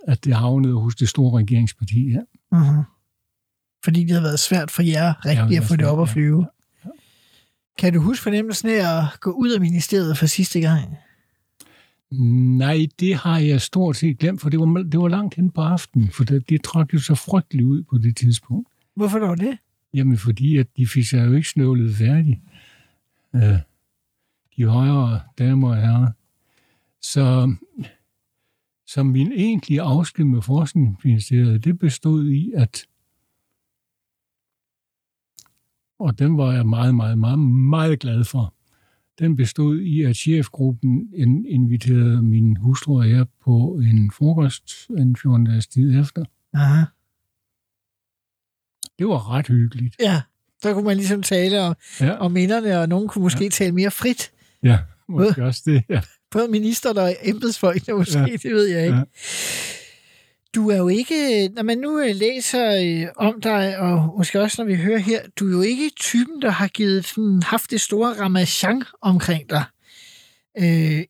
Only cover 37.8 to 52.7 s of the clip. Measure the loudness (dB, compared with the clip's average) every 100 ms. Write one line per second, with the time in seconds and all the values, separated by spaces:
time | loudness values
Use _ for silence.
37.8 | 0 -2 -2 -2 -2 -2 -4 -8 _ _
38.8 | _ _ _ -4 -2 0 -2 0 0 0
39.8 | -2 0 0 -2 0 0 -2 -2 -2 0
40.8 | 0 0 -2 -2 2 2 0 0 0 0
41.8 | 0 2 2 2 2 4 2 2 0 0
42.8 | 0 2 4 2 0 _ 0 2 2 0
43.8 | 2 4 2 0 0 2 0 -2 -14 -20
44.8 | -8 0 0 0 2 2 2 0 -2 0
45.8 | 2 2 0 -4 -10 _ _ 0 2 4
46.8 | 2 _ _ _ _ _ _ _ _ _
47.8 | _ _ _ _ _ _ _ _ _ _
48.8 | -16 -6 -4 -4 -2 -4 0 0 0 -2
49.8 | -8 -2 -2 0 -4 _ _ _ -4 -2
50.8 | 0 -2 0 -2 -2 0 0 0 -2 -4
51.8 | -8 -2 -2 0 -2 0 0 0 0